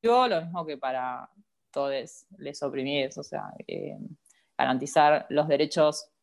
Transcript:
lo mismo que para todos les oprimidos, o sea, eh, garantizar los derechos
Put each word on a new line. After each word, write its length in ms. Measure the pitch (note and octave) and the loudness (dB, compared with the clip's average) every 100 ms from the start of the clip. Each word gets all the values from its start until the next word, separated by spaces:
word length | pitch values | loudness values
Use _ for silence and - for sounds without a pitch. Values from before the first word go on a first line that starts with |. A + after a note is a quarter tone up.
lo 400 | A3+ A#3+ B3+ F3 | 4 4 4 2
mismo 240 | E3+ F3 D#3+ | -2 -8 -8
que 100 | C#3 | -6
para 540 | C3+ C3 B2+ B2 - _ _ _ _ | -4 -4 -4 -8 -14 _ _ _ _
todos 560 | - C#3 C3+ C#3+ - _ - | -4 -2 -4 -6 -16 _ -14
les 240 | C#3+ D3 | -12 -6
oprimidos, 540 | C#3+ C3+ C3 C#3+ C3+ C#3+ | -6 -4 -2 -2 -2 -6
o 40 | |
sea, 220 | - - G1+ - - | -10 -10 -10 -14 -10
eh, 280 | G1+ G1+ G1+ - - _ _ _ - | -8 -8 -10 -14 -16 _ _ _ -2
garantizar 680 | C3 C3 C#3+ E3 D3 D3+ - | 0 0 2 4 6 4 2
los 160 | D3 D3+ | 0 2
derechos 640 | C#3+ D3+ - D3+ D3 - _ | 2 2 4 2 2 -12 _